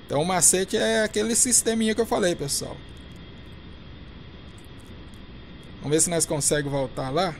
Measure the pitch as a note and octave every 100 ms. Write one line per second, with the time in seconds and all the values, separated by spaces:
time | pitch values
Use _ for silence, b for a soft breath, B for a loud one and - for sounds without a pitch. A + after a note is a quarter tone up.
0 | - C3 E3+ F#3 - F#3 F#3+ A3 A3 A3+
1 | G#3 G#3 G#3+ A3+ B3+ A3+ A3+ A3+ A3 G#3+
2 | A3 A#3 F#3 E3+ C#3+ - - - - -
3 | - - - - - - - - - -
4 | - - - - - - - - - -
5 | - - - - - - - - C3+ D#3
6 | E3 E3 - D#3 - D3+ C#3+ C#3 C3 -
7 | C3 D3 F#3